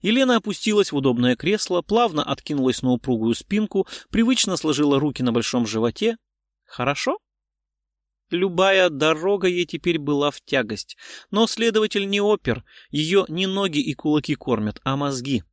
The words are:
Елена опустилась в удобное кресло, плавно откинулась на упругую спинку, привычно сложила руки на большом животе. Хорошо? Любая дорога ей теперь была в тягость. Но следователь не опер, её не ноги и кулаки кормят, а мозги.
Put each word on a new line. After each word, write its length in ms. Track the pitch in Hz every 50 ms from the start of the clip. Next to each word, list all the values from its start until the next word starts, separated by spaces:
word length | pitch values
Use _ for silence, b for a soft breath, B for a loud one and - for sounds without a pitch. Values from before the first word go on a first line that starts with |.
Елена 360 | - 190 226 262 269 254 247
опустилась 540 | 226 - 214 190 - - 220 208 208 190 -
в 40 | -
удобное 400 | 143 135 135 120 120 123 123 123
кресло, 460 | - - 170 208 208 - - 185 175
плавно 420 | - - 202 233 240 220 160 151 -
откинулась 580 | - 139 - - - 151 139 131 131 120 -
на 100 | - 127
упругую 440 | 123 117 - - 123 110 110 113 113
спинку, 520 | - - _ 196 208 214 - - 196 185 B B B B B
привычно 480 | - 208 226 233 262 226 - 196 185
сложила 420 | - - 156 143 131 147 143 139 135
руки 240 | 147 147 131 - 127
на 80 | 123
большом 360 | 113 117 113 - - 127 117
животе. 500 | 104 107 110 113 117 - - 208 226 226 - _ _ _ _ _ _ _ _ _
Хорошо? 540 | _ - - 123 135 143 - - - 349 440 _ _ _ _ _ _ _ _ _ _ _ _ _ _ _ _ _ _ _ _ _ _
Любая 600 | 165 175 185 196 175 170 190 196 196 190 185 180
дорога 580 | 151 135 147 156 160 156 165 196 202 190 190
ей 180 | 185 180 175 175
теперь 340 | - - 151 - 175 170 156
была 320 | 143 143 147 143 143 143
в 80 | - -
тягость. 560 | _ - - 135 117 104 110 101 - - - B B B B B B B
Но 160 | - 208 226
следователь 600 | 214 - - 226 226 202 220 214 214 - 202 196 196
не 120 | 202 202
опер, 420 | 202 208 214 - _ - 117 120 - B B B B B
её 360 | - 147 156 160 185 196 185
не 180 | - 151 175 190
ноги 340 | 190 190 196 196 190 147 147
и 140 | 127 151 139
кулаки 420 | - - 156 151 151 - - 147
кормят, 440 | - - - 120 107 107 107 - - _
а 120 | 131 135
мозги. 480 | 143 143 143 135 127 120 139 135 110 - _